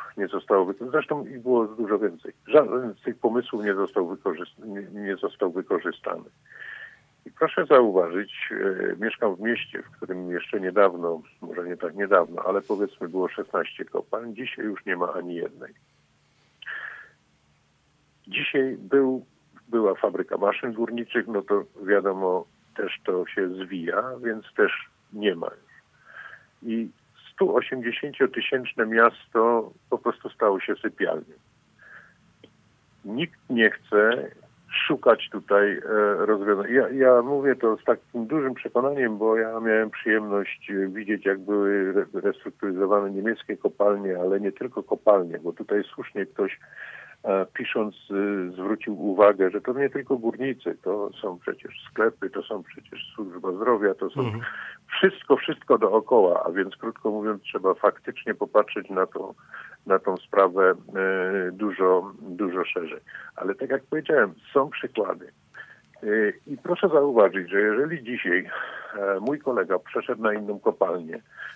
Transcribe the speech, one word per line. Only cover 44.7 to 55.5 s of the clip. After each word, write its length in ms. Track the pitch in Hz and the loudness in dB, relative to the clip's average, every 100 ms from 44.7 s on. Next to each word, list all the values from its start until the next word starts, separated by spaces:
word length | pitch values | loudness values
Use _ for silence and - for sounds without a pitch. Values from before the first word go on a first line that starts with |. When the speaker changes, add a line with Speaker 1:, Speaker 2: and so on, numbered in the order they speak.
| 110 | -6
Speaker 1:
kopalnie, 560 | - 110 - 101 87 82 | -4 0 4 4 4 -6
bo 140 | 85 | -8
tutaj 300 | 82 - 104 | -6 -2 -2
słusznie 420 | - - - 104 95 | -2 -8 -10 -8 -6
ktoś, 340 | - 98 - - - - - - - | -2 -4 -4 -16 -18 -16 -18 -20 -8
e, 220 | 113 95 92 | 0 0 0
pisząc, 420 | - 123 120 107 - | -6 -4 -2 -2 -6
e, 560 | - 98 101 101 90 | -6 -2 0 -2 -4
zwrócił 500 | 90 95 104 - 95 | -4 -4 -4 -6 -4
uwagę, 480 | 101 92 104 98 92 | 0 8 8 8 2
że 120 | 101 | 0
to 120 | - | -2
nie 160 | 127 139 | 0 -2
tylko 280 | 139 127 131 | -2 -2 -2
górnicy, 600 | 113 - 135 - - - | -2 -2 -4 -4 -6 -6
to 260 | 92 101 101 - | -4 -4 -4 -6
są 180 | 101 87 | -8 -8
przecież 420 | - - - - - | -8 -10 -12 -18 -8
sklepy, 380 | - 110 - 95 | 0 0 0 -8
to 140 | 98 | -8
są 200 | - 104 | -8 -8
przecież 480 | 82 - - - - - | -10 -20 -18 -18 -14 -12
służba 360 | 98 87 95 | -12 -8 -6
zdrowia, 440 | 92 117 110 101 95 | -2 0 2 2 0
to 140 | 95 | -4
są 120 | 139 | -4
Speaker 2:
Mhm. 220 | 123 110 117 - - - - | -4 -4 -8 -10 -14 -16 -8
Speaker 1:
wszystko, 500 | - 190 - - 131 | 0 0 2 2 2
wszystko 400 | - | 0